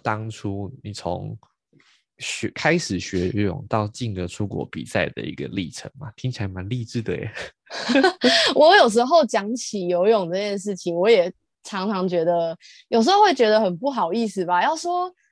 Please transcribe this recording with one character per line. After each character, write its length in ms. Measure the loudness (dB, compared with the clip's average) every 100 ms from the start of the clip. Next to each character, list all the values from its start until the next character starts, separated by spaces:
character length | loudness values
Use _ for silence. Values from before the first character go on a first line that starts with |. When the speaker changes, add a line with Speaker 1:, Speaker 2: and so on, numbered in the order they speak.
Speaker 1:
当 260 | -4 -4 -6
初 420 | -10 -8 -8 -10 -12
你 80 | -14
从 440 | -10 -8 -6 -8 -12 _ _ _ _ _ _ _ -14
学， 320 | -12 -8 -8
开 240 | -2 0 0
始 200 | 0 -6
学 300 | -4 -2 -2
游 140 | 0
泳 240 | -2 -2 -4
到 180 | -2 -2
进 300 | -6 -8 -6
而 80 | -8
出 200 | -6 -6
国 180 | -6
比 220 | -8 -10 -4
赛 200 | -2 -2
的 100 | -4
一 140 | -10
个 120 | -8 -8
历 200 | -6 -8
程 220 | -10 -16 -14
嘛， 120 | -16 -8
听 140 | -8
起 80 | -6
来 80 | -8
蛮 180 | -8 -8
励 160 | -6
志 200 | -6 -6
的 120 | -6
耶。 160 | -6 -6 -10 -14 _ -14
Speaker 2:
<laughs> 840 | -8 0 4 4 4 2 4 2
我 200 | 6 8
有 140 | 8 6
时 160 | 4
候 180 | 4 4 4
讲 280 | 0 -2
起 340 | -6 -6 -6 -2
游 180 | 2 4
泳 240 | 4 2
这 60 | -2
件 220 | -2 -4
事 160 | -6
情， 200 | -6 -4
我 160 | 0 4
也 200 | 6 4 -2 _ _
常 240 | -10 -6 -2
常 180 | -2 0
觉 160 | 0
得， 320 | 2 0 0 -6 -14 -20 -2
有 140 | 2
时 80 | 4
候 120 | 6
会 120 | 6
觉 160 | 6 4
得 100 | 4
很 160 | 2 -2
不 140 | -4
好 240 | -2 -2
意 120 | -2 -2
思 200 | -4 -2
吧。 160 | 0
要 120 | 0
说， 340 | 0 -2 -4 -4 -8 _